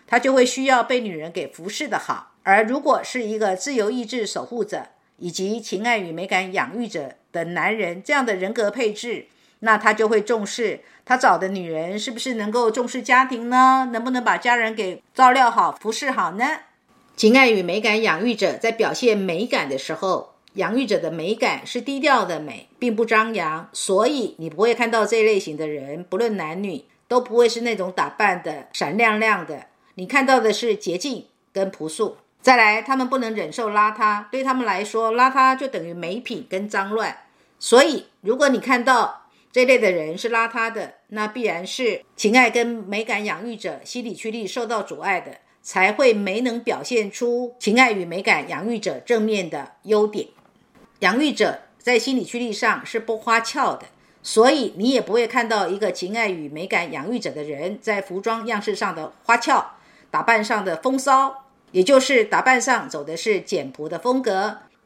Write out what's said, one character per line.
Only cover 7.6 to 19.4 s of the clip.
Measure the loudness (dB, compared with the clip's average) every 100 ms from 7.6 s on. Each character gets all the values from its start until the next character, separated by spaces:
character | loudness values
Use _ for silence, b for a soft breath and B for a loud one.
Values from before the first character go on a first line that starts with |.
| -2 -2
人， | -4 -6
这 | -2
样 | 0
的 | 0 -2
人 | -4
格 | -2 -2
配 | -2 -4
置， | -4 -8 -8 -10 b b b
那 | 2 2
他 | 2
就 | 2 2
会 | 2
重 | 2 -2 -2
视 | -4 -4 -4 b b -2
他 | 2
找 | 4 4
的 | 0
女 | -6 -6
人 | -6 -4 -6
是 | -8
不 | -8
是 | -6 -4
能 | -2
够 | 0 2
重 | 0 -4
视 | -4
家 | 4 4 4
庭 | -2 2
呢？ | 6 6 6 2
能 | -4
不 | -2
能 | 0
把 | 0 2
家 | 2 2
人 | 0 -2
给 | -6 -6 _
照 | 6 8
料 | 8 6
好、 | 4 2
服 | 0 -6
侍 | -4 -2
好 | -2 -2
呢？ | 0 -2 -2 -10 _ _ _ _ 2
情 | 6 8
爱 | 6
与 | 4
美 | 0 -2
感 | 0 2
养 | 2 0
育 | 0 0
者 | 0 0
在 | -2
表 | 0 0
现 | 2 2 2
美 | 0 -2